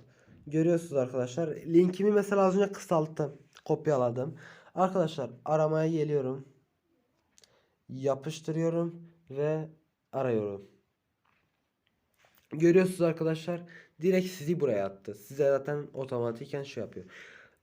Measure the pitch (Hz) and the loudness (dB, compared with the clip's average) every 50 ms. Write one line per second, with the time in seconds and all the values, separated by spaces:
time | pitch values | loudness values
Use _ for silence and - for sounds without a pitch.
0 | - _ _ _ _ _ - - - 151 143 156 160 170 175 170 170 170 139 139 | -16 _ _ _ _ _ -20 -20 -14 -6 -2 0 2 2 2 2 0 -2 0 0
1 | 127 127 127 131 123 123 - - 170 156 147 - - 151 165 170 180 180 180 - | 0 0 -2 -4 -4 -4 -2 -4 -4 -4 -4 -8 -4 4 6 6 6 6 4 2
2 | 196 208 208 208 196 202 202 202 190 190 180 196 202 196 196 - - - 180 160 | 2 4 4 4 2 2 4 4 4 4 6 4 2 2 0 -6 -4 0 2 2
3 | 156 156 160 - 156 139 147 - - _ _ - - - 156 151 156 156 147 131 | 2 0 -2 -4 -4 -4 -6 -10 -20 _ _ -14 -4 -2 -2 -2 2 0 2 2
4 | 123 120 117 123 127 156 160 - - - - - - - - 170 185 185 190 196 | 2 2 0 -2 -4 -6 -6 -12 -16 -20 -20 -20 -20 -10 -2 0 0 2 2 0
5 | 170 156 - - 131 113 - - - - 151 156 156 156 156 156 160 160 165 156 | 0 -2 -2 -6 -8 -8 -10 -10 -4 0 2 2 2 2 2 2 0 0 0 0
6 | 151 160 147 143 131 127 131 131 131 - _ _ _ _ _ _ _ _ _ _ | 0 0 0 0 0 -2 -4 -6 -10 -16 _ _ _ _ _ _ _ _ _ _
7 | _ _ _ _ _ _ _ _ _ _ _ _ _ _ _ _ _ - 123 131 | _ _ _ _ _ _ _ _ _ _ _ _ _ _ _ _ _ -16 -12 -4
8 | 131 139 135 135 - 160 156 - - - 156 160 165 165 165 170 170 170 170 - | -2 -2 -2 -2 -4 -8 -10 -8 -6 -4 -2 0 0 0 0 0 -2 -2 -4 -10
9 | - - _ _ _ - 131 135 147 151 156 156 156 160 160 _ _ _ _ _ | -18 -20 _ _ _ -12 -6 -2 -2 0 0 -2 -4 -8 -14 _ _ _ _ _
10 | _ _ - 131 135 127 120 110 104 104 101 98 98 - _ _ _ _ _ _ | _ _ -6 -4 -2 0 0 0 -2 -2 -6 -8 -12 -16 _ _ _ _ _ _
11 | _ _ _ _ _ _ _ _ _ _ _ _ _ _ _ _ _ _ _ _ | _ _ _ _ _ _ _ _ _ _ _ _ _ _ _ _ _ _ _ _
12 | _ _ _ _ _ _ _ _ _ - - 147 160 170 170 190 185 180 185 - | _ _ _ _ _ _ _ _ _ -12 -4 2 4 6 6 6 6 4 2 0
13 | 175 165 160 160 160 160 165 156 - - 175 170 175 - - - - _ _ - | 0 0 0 0 -2 -2 -2 -4 -4 -8 -8 -8 -10 -14 -20 -20 -20 _ _ -2
14 | 156 185 185 185 185 185 - - 147 151 175 151 143 135 110 101 98 98 98 - | 0 2 2 2 2 0 -6 -8 -4 -2 -2 0 2 0 0 0 -2 -4 -6 -10
15 | - - 104 - - - 135 139 147 139 139 135 135 - 147 147 143 - - 135 | -14 -14 -14 -14 -14 -12 -2 0 2 4 4 2 0 -2 -6 -6 -6 -8 -8 -8
16 | 135 131 131 120 117 117 113 113 139 135 - 143 139 135 - 123 104 92 - 95 | -8 -6 -4 -2 -2 -2 -4 -6 -10 -10 -8 -8 -8 -8 -8 -10 -10 -10 -10 -14
17 | 90 92 - - - - - - - - _ _ | -16 -16 -18 -20 -20 -20 -20 -20 -20 -20 _ _